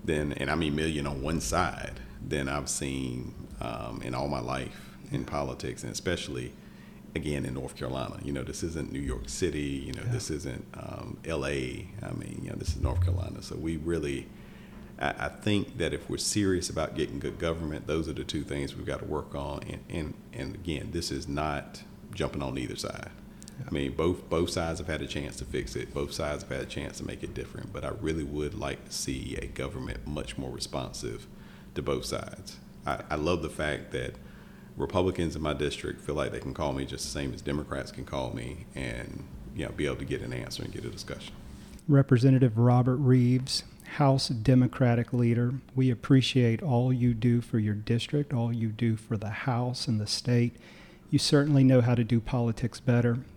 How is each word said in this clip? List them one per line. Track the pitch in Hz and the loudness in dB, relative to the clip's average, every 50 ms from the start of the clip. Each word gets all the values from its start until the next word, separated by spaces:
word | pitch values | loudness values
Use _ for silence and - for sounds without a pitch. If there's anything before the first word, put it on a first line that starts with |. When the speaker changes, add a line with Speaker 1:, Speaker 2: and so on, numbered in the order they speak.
| - | 0
Speaker 1:
than, | - 80 76 76 73 69 | 0 0 2 2 0 -2
and | - - 69 | -2 0 0
I | 76 | 2
mean | 80 82 76 71 | 2 2 2 2
million | 76 78 82 78 73 69 71 | 2 0 0 0 0 -2 -2
on | 71 67 | -4 -2
one | 65 76 82 78 | -2 -2 -2 0
side, | - - - 85 92 76 - - - - - - - - - - - | -2 0 2 2 2 0 -2 -6 -8 -8 -10 -10 -14 -14 -12 -12 -6
than | - - 76 69 67 | -4 -2 -2 0 0
I've | 69 73 69 - | -2 -4 -4 -4
seen, | - - - 69 67 67 67 64 62 62 62 - - - - - - - | -4 -4 -2 -2 -2 -2 -4 -4 -4 -6 -8 -8 -10 -12 -14 -14 -10 -8
um, | - 58 57 55 55 58 57 55 - | -6 -6 -6 -6 -6 -8 -8 -6 -6
in | 58 62 | -4 -4
all | 62 69 71 | -2 -2 -2
my | 71 65 | -2 -2
life | 58 60 65 65 65 58 - - - - - - - - | -2 -2 -4 -4 -4 -6 -10 -14 -16 -16 -18 -16 -12 -6
in | - 69 64 | -6 -6 -4
politics, | - - 73 71 65 64 - - 67 60 - - | -4 -4 -4 -2 -4 -6 -6 -6 -8 -8 -6 -8
and | 62 | -8
especially, | 52 - - 90 90 85 - - 71 62 62 60 - - - - - - - - - - - - - | -8 -4 -2 -2 -2 -2 -4 -6 -6 -6 -8 -8 -10 -14 -18 -18 -18 -18 -18 -18 -18 -18 -18 -8 -6
again, | 82 69 76 73 69 65 | -4 -2 -2 -2 -2 -2
in | 65 64 | -4 -4
North | 67 65 65 - | -6 -6 -8 -8
Carolina. | - 65 64 65 65 64 52 - - - | -6 -6 -4 -4 -4 -4 -6 -8 -8 -6
You | 67 71 | -6 -4
know, | 67 62 | -4 -4
this | 62 - - - | -6 -6 -6 -6
isn't | 82 80 80 69 - - | -4 -4 -4 -6 -4 -4
New | 67 | -6
York | 71 67 64 57 57 - | -4 -4 -4 -4 -6 -8
City, | - - 92 87 73 73 73 69 69 67 67 | -4 0 0 0 0 0 -2 -2 -4 -4 -6
you | 73 - | -6 -6
know, | - - | -4 -2
Speaker 2:
Yeah. | 117 | -2
Speaker 1:
this | 120 113 - - | -2 -2 -2 -4
isn't, | 80 71 67 71 62 - - - - | -4 -4 -4 -6 -6 -6 -8 -10 -12
um, | - - - - 60 60 - - - - | -10 -10 -10 -8 -8 -8 -10 -10 -10 -6
L | - 82 76 67 | -4 -2 -2 -2
A. | 69 71 69 64 64 58 - - - - - | -2 -2 -2 -2 -4 -6 -8 -10 -12 -12 -10
I | - 50 50 | -8 -6 -6
mean, | 50 50 50 50 - - | -6 -8 -8 -8 -8 -8
you | 50 | -8
know, | - | -8
this | - - - | -6 -4 -4
is | - - | -2 0
North | - - - 87 90 | 0 0 2 2 2
Carolina. | 90 90 87 82 80 80 - | 2 2 0 0 -4 -6 -8
So | - - - - | -8 -8 -8 -4
we | 78 82 82 78 | -2 -2 -2 -2
really, | 73 82 85 82 73 73 69 65 - - - - - - - - - - - - - - - - | 0 0 0 0 0 0 -2 -4 -6 -8 -14 -16 -16 -18 -18 -18 -18 -16 -16 -16 -16 -16 -8 -2
I, | - 69 - - - | -2 -2 -2 -2 -4
I | 73 | -6
think | - - - 107 104 101 - - - - | -6 -2 2 2 4 4 2 0 -2 0
that | 85 76 69 | 0 0 0
if | 67 - - | -2 -4 -4
we're | - - | -4 -2
serious | - - - 107 104 95 95 87 85 - | -2 0 2 4 4 4 4 2 2 -2
about | 80 80 78 - - | -2 -2 -2 -2 0
getting | - 76 - - 69 | 0 -2 0 -2 -4
good | - 67 - - | -4 -4 -4 -2
government, | 85 82 82 80 82 76 76 67 - - | 0 0 0 0 -2 -4 -4 -6 -4 -2
those | 76 80 80 78 | 0 0 0 -2
are | 76 | -4
the | - 67 | -6 -6
two | - - 80 69 | -4 -4 -4 -4
things | - 69 71 69 67 65 | -4 -4 -4 -4 -4 -6
we've | 69 76 | -8 -6
gotta | 71 69 67 - | -4 -4 -4 -4
work | - 76 73 67 - - | -4 -4 -4 -4 -4 -6
on. | 71 71 71 71 - - - | -6 -4 -4 -6 -6 -6 -8
And, | - - - - | -8 -10 -8 -6
and, | - 85 78 76 - - - - - | -4 -4 -4 -4 -6 -10 -14 -14 -10
and | - 67 - 107 | -8 -8 -8 -8
again, | - - 87 80 67 - - - | -8 -4 -4 -4 -4 -4 -4 -4
this | 85 82 - | -4 -4 -2
is | 76 67 - 71 | -4 -4 -4 -4
not | 71 71 78 76 71 71 - - - - - - - - - - - | -2 0 0 0 0 -2 -4 -8 -14 -16 -16 -16 -18 -18 -14 -12 -4
jumping | - 78 67 - 73 | -2 -2 -2 -2 -4
on | 69 65 64 67 | -4 -4 -4 -4
either | 64 - - - | -4 -4 -6 -6
side. | - - - - - - - - - - - - - - - - | -6 -6 -6 -8 -10 -12 -14 -16 -16 -16 -16 -16 -16 -16 -12 -12
Speaker 2:
Yeah. | - - | -8 -4
Speaker 1:
I | |
mean, | 85 73 69 67 64 | -2 0 0 0 0
both, | - 80 87 90 - - - | 2 2 2 2 0 -2 -2
both | 82 82 87 87 | 2 2 2 2
sides | - 90 85 82 82 85 | 0 -2 0 -2 -2 -4
have | 85 82 | -2 -4
had | 80 76 | -2 -4
a | 71 69 | -4 -4
chance | - 73 71 67 - - | -4 -6 -6 -6 -8 -8
to | 65 | -10
fix | - - 73 62 - - - | -4 -4 -4 -4 -4 -6 -6
it. | 58 - - | -6 -4 -4
Both | 69 71 71 | -4 -4 -4
sides | - - 80 73 73 69 - | -2 -2 -2 -2 -2 -4 -6
have | - | -6
had | 67 67 | -6 -6
a | 64 | -4
chance | 65 - - 71 65 - - | -6 -6 -6 -6 -6 -8 -6
to | - | -8
make | - - - - | -8 -6 -6 -8
it | - - | -8 -6
different. | 62 62 - - - - - | -6 -8 -8 -10 -10 -10 -8
But | - - - | -8 -6 -6
I | 69 71 - | -6 -6 -2
really | - 76 80 80 73 | -2 -2 0 0 -2
would | 69 71 73 76 71 67 | -4 -2 -2 -4 -4 -4
like | 69 71 69 67 - - | -4 -4 -4 -4 -6 -10
to | - | -10
see | - - - - 65 65 69 67 67 - | -8 -6 -4 -4 -4 -4 -4 -6 -6 -6
a | - - | -8 -8
government | - - 64 69 - - 65 62 - - - | -6 -6 -6 -6 -6 -6 -6 -6 -6 -8 -6
much | - 76 73 64 - - - | -6 -4 -4 -4 -6 -6 -8
more | 65 65 | -6 -6
responsive | 62 64 - - - 69 64 - - - - 58 57 - - - - - - - - - - - - | -6 -8 -8 -6 -4 -4 -4 -4 -8 -8 -6 -6 -8 -8 -12 -14 -16 -18 -18 -18 -18 -18 -18 -10 -8
to | - | -4
both | 73 69 71 64 - | -2 0 -2 -2 -2
sides. | - - - - - - - - - - - - - - - - | -4 -4 -6 -6 -8 -10 -12 -14 -14 -16 -16 -18 -18 -18 -8 -4
I, | 76 67 - - - | -2 -2 -2 -2 -4
I | 78 | -2
love | 76 73 85 90 85 | 0 2 2 2 2
the | 80 76 | 0 -4
fact | - - 78 76 71 57 60 - | -4 -2 -2 0 0 -2 -4 -6
that | - 65 62 - - - - - - - - - - - - - - - | -4 -4 -4 -4 -6 -10 -16 -16 -16 -18 -18 -18 -18 -18 -18 -16 -6 -4
Republicans | 71 - - 95 90 92 87 - 87 82 71 80 | -4 0 4 4 4 4 4 2 0 0 0 0
in | |
my | 78 76 73 | 0 0 0
district | 69 76 71 69 - - 73 71 - | 2 0 0 -2 -2 -6 -8 -8 -6
feel | - - 73 | -6 -4 0
like | 76 69 60 - | 0 0 0 -2
they | 62 | -4
can | - 65 64 | -6 -6 -4
call | - 78 71 67 | -2 0 0 0
me | 67 69 | -2 -4
just | - 65 65 - | -4 -6 -6 -6
the | - | -6
same | - 76 71 67 60 | -4 -2 -2 -4 -4
as | - | -6
Democrats | - 69 69 73 71 65 69 67 67 - - | -4 -4 -2 -2 -2 -4 -4 -6 -6 -6 -8
can | - - | -10 -10
call | - - 69 65 58 - | -6 -4 -4 -4 -2 -4
me | 62 58 62 73 78 - - - | -6 -6 -8 -8 -10 -12 -12 -8
and, | 67 65 60 57 58 - - - - - - - - - - - | -6 -6 -6 -6 -6 -8 -10 -10 -12 -12 -12 -12 -14 -14 -12 -6
you | - 78 | -6 -6
know, | - | -6
be | - - 76 | -4 -2 -2
able | 71 65 65 | -2 -2 -4
to | 71 | -4
get | 65 69 - | -4 -4 -4
an | - - 62 | -4 -6 -6
answer | 62 - - - - - | -6 -8 -8 -8 -8 -8
and | - - | -8 -8
get | - 110 | -8 -8
a | - | -8
discussion. | - - - - - - - - - - - - - - - - - - - - | -10 -10 -10 -10 -10 -10 -10 -14 -14 -14 -14 -14 -16 -16 -16 -16 -18 -14 0 4
Speaker 2:
Representative | 147 139 135 - 139 120 117 135 131 127 131 127 107 113 | 6 6 8 8 6 6 8 8 8 8 6 6 6 6
Robert | 120 123 123 123 127 131 127 127 | 6 8 8 8 6 6 4 4
Reeves, | 147 127 127 127 123 123 127 127 127 131 - - - - - - - - - | 6 8 8 8 8 6 4 4 2 0 -2 -4 -4 -6 -16 -18 -14 -12 2
House | - 147 139 135 131 - - | 4 6 6 6 6 4 0
Democratic | 143 117 107 135 131 127 127 117 - - 135 123 117 117 117 - - | 0 2 6 8 8 8 8 6 6 4 6 6 6 4 2 2 2
leader, | 123 123 117 117 117 120 120 131 131 - - - | 4 6 6 6 6 4 2 2 -2 -6 -4 2
we | 127 131 127 | 4 4 4
appreciate | 120 110 - - 143 131 123 - - 131 123 117 113 113 | 4 2 6 8 8 8 8 8 6 6 6 6 6 4
all | - 160 127 120 123 131 | 2 4 4 6 6 6
you | 127 123 120 123 120 | 4 6 6 4 4
do | 113 110 120 117 120 | 6 6 6 6 6
for | 117 - - 117 | 4 2 2 4
your | 107 107 104 | 4 4 2
district, | 101 107 - 117 117 - - - 147 147 - 135 | 0 2 2 2 2 2 2 0 0 0 2 2
all | 120 117 117 | 2 2 2
you | 117 117 113 110 | 2 2 0 0
do | 107 110 120 117 110 107 | 0 2 2 2 2 2
for | - - 117 | 0 -4 -4
the | 104 110 107 | -2 -2 -4
House | 107 - - - 127 117 123 127 127 - - - | -4 -2 0 0 2 2 2 0 -2 -2 0 0
and | 117 107 | 2 2
the | 104 101 | 2 0
state. | - - - - 123 120 120 117 - - - - - - - - - - - - | -2 -2 2 4 6 6 6 4 0 -6 -20 -20 -20 -20 -20 -20 -20 -20 -6 2
You | - 143 | 4 4
certainly | - - 156 143 143 151 147 135 135 | 6 8 6 6 8 8 8 8 10
know | 131 131 127 | 10 10 10
how | 120 120 123 | 8 8 6
to | 117 120 | 4 4
do | 107 120 117 | 4 4 2
politics | 110 - - 123 120 117 110 - - 117 - - | 4 2 0 2 2 2 0 0 -2 -4 -4 -2
better. | - - 120 120 120 120 117 - 135 - - | 2 4 6 6 6 6 4 2 -2 -8 -16